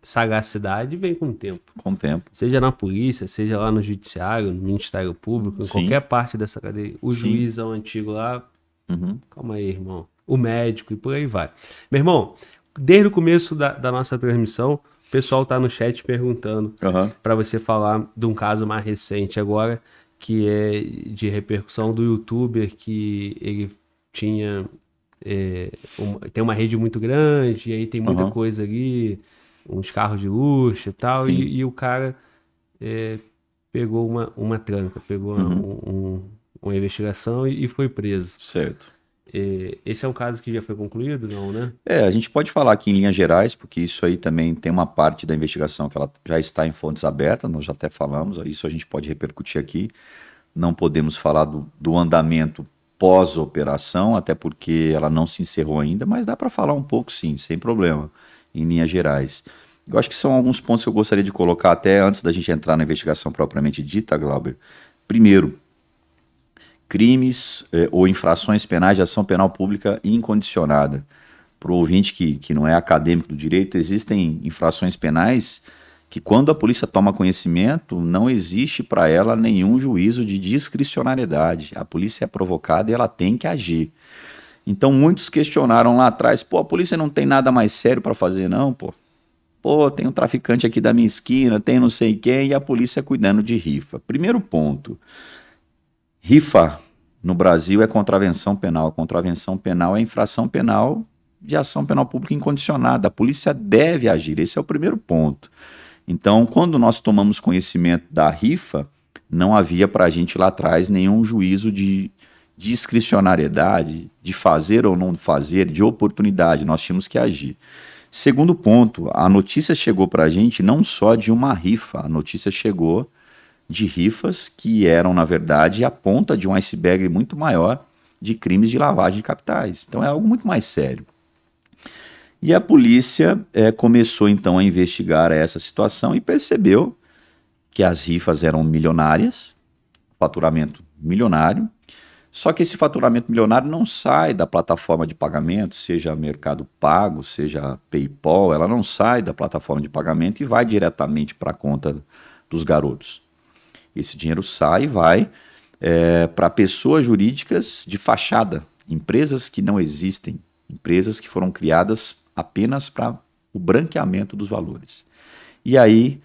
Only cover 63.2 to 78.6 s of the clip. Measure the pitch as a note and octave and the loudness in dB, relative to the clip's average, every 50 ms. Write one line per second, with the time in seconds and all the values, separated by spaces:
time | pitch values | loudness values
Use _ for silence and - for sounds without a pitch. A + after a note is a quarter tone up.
63.2 | - D#2 C#2+ - D2+ C#2 - C#2+ D2 D2 C#2+ D2 C#2+ C#2+ E2 G#2+ A2 - D#2 D2+ | -6 -6 -4 -4 -4 -4 -2 -2 -2 -2 -4 -6 -8 -6 -6 -4 -2 -2 -2 -2
64.2 | D2+ C#2+ C#2 C2+ B1 B1+ B1+ - _ _ - - - _ _ _ _ - G#2 A2+ | -2 -4 -4 -4 -6 -8 -10 -12 _ _ -20 -20 -20 _ _ _ _ -2 2 6
65.2 | A2 G#2 G2 F#2+ D#2+ C#2+ - - _ _ _ _ _ _ _ _ _ _ _ _ | 6 8 8 6 6 2 -2 -8 _ _ _ _ _ _ _ _ _ _ _ _
66.2 | _ _ _ _ _ _ _ _ _ _ _ _ _ - - G#2 A2 A#2+ C3 C3 | _ _ _ _ _ _ _ _ _ _ _ _ _ -4 2 4 6 6 6 4
67.2 | B2+ B2+ B2 - - - - - - _ - E2 E2+ - - F2+ F#2 F#2+ F#2 - | 4 2 0 -2 -4 -4 -6 -8 -8 _ 0 2 2 2 4 4 4 4 4 2
68.2 | - D#2+ E2 - - - G#2 G#2+ - - F#2 E2+ F#2 F#2+ G2+ F#2+ F2+ - - A2 | 2 2 2 2 2 0 0 0 0 0 0 2 4 4 4 4 2 0 0 -2
69.2 | G2 - F#2+ F2 F#2+ F2+ - - F#2+ G2 G2+ G2 - G#2 G2 - - G2+ A2 A#2 | -2 0 2 2 2 2 0 -2 -4 -4 -2 -2 -2 -2 -2 -2 -2 0 0 0
70.2 | A2 - G#2+ G#2+ - - - F#3 - D2 D2 C#2+ C#2+ C#2+ C#2 C#2 - - _ _ | 0 0 -2 -2 -2 -2 -2 -2 0 2 2 2 2 0 -2 -6 -10 -14 _ _
71.2 | _ _ _ _ _ _ _ - - F2+ F2 F2+ E2+ D#2+ F2+ G2 G2 - - - | _ _ _ _ _ _ _ -10 -4 -2 0 2 2 4 4 2 2 0 -2 -4
72.2 | F2+ D#2 C#2+ C#2 - - D2+ D2 D2+ D#2 E2 E2+ E2 - D#2+ D#2 D2+ E2 F2 E2+ | -2 -2 -4 -4 -4 -4 -2 0 2 2 2 2 4 4 2 2 4 2 0 0
73.2 | D#2 - D2+ C#2+ D2+ D2+ E2+ F#2 F#2+ F#2+ - F2+ D#2+ E2 G2 G#2+ - - G#2+ G2+ | -2 -4 -8 -8 -4 0 0 0 0 0 -2 -4 -2 -2 -4 -4 -4 -2 -2 0
74.2 | F2 D#2+ D#2 - - E2 D#2+ - E2+ E2 - - F#2 F2+ - - - D#2 D2+ E2 | 0 -2 -2 -4 -8 -10 -6 -2 -2 -2 0 0 -2 -4 -4 -2 -2 -2 0 2
75.2 | F2+ A2 B2+ A#2+ - - - - _ - - - - - _ _ _ _ - A2 | 2 2 2 0 -2 -4 -8 -10 _ -20 -20 -20 -20 -20 _ _ _ _ -14 -8
76.2 | - - G#2 A#2+ C#3+ D3+ D3+ D3+ A2 A2 A#2+ - - - - F#2+ G2 G2+ G2 - | 0 4 4 4 6 4 2 2 2 0 0 0 -2 0 2 2 2 2 2 2
77.2 | F#2 F#2 F#2 - - F2 E2+ F2 G2 B2 D3+ E3+ - - F#2 F2+ E2+ E2+ F2 F#2 | 0 0 0 0 0 0 0 2 2 0 0 -2 -6 -8 -6 -4 -2 0 0 0
78.2 | A2+ B2+ B2+ G#2 F2 E2 F2+ A2 | 0 0 0 -2 -2 -2 -2 -4